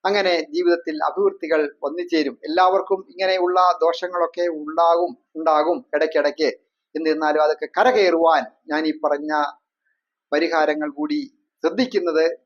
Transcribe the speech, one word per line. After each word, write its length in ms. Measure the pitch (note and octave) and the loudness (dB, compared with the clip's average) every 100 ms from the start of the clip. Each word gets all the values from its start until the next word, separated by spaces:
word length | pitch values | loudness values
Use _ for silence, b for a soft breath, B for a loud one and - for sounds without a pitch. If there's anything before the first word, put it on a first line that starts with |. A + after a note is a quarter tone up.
| F#3+ | 0
അങ്ങനെ 360 | G3+ F#3 E3+ | 0 2 0
ജീവിതത്തിൽ 600 | D3+ D#3+ F3 E3+ E3 D#3 | -2 0 2 0 -2 -4
അഭിവൃദ്ധികൾ 720 | D3+ E3+ G3 - D#3 D#3 D3 - | -4 0 0 0 -2 0 0 -4
വന്നു 240 | C#3+ E3+ F3 | -8 -6 -2
ചേരും. 320 | E3 C3+ A#2+ | 0 0 -6
എല്ലാവർക്കും 640 | D#3 E3+ F#3 F#3+ F#3 F#3+ F#3+ | -4 2 4 2 0 -4 -6
ഇങ്ങനെയുള്ള 680 | F3 F#3+ F#3 F3+ F3+ F3+ F3 | -4 -2 0 0 2 2 4
ദോഷങ്ങളൊക്കെ 680 | E3 E3 F3+ F3 E3 F3 F3 | 0 0 -6 -4 -4 -2 -4
ഉണ്ടാകും, 720 | D#3 D3+ D#3+ E3+ E3+ F3 - _ D#3 | -4 -6 0 2 2 0 -6 _ -4
ഉണ്ടാകും 500 | D#3+ D#3 D#3 D#3 - D3+ | 0 2 2 -2 -4 -2
ഇടയ്ക്കിടയ്ക്ക്. 520 | D#3 D#3 D3 - C#3+ - _ _ _ D3+ | 0 0 -2 0 -4 -4 _ _ _ -4
എന്നിരുന്നാലും 480 | D#3+ D#3 D#3 D#3 | -2 0 0 2
അതൊക്കെ 220 | D3+ D3+ D3+ | 0 0 -4
കരകയറുവാൻ 800 | F3 A#3+ A#3 F#3 E3 E3 D3+ B2 _ - | 0 2 4 2 4 4 2 -2 _ -6
ഞാൻ 180 | D3+ D#3 | -4 -2
ഈ 80 | D3+ D3+ | -2 -2
പറഞ്ഞ 380 | C#3+ D3+ D3+ C#3+ - _ _ _ _ _ _ _ | -2 -2 -2 -2 -8 _ _ _ _ _ _ _
പരിഹാരങ്ങൾ 560 | D3 E3 E3 D3+ D3+ D3+ | -2 0 2 0 0 -6
കൂടി 480 | C#3+ D3+ D3+ C3+ _ _ _ | -6 -4 -4 -6 _ _ _
ശ്രദ്ധിക്കുന്നത് 760 | D#3+ G3+ B3 G3+ F3 D#3 E3 - | -4 -2 -2 0 0 2 2 -2